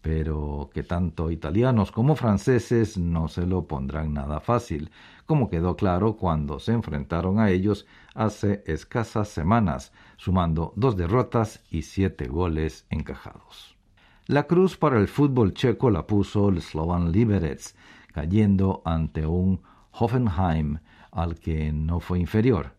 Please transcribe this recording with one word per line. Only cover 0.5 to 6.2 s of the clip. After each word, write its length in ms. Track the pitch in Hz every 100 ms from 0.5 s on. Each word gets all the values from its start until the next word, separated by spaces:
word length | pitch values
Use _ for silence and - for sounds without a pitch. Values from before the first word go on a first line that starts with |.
| 73 71
que 100 | 80
tanto 480 | - 87 87 80 82
italianos 580 | 82 76 95 123 113 98
como 220 | - 127 151
franceses 840 | 120 98 - 123 - 120 107 95
no 320 | 85 85 80
se 180 | - 90
lo 180 | 92 80
pondrán 480 | 71 67 76 78
nada 280 | 73 69 76
fácil, 500 | - 120 - 76 78 - - - -
como 240 | 156 107
quedó 280 | 85 90 80
claro 400 | 101 90 110
cuando 420 | 107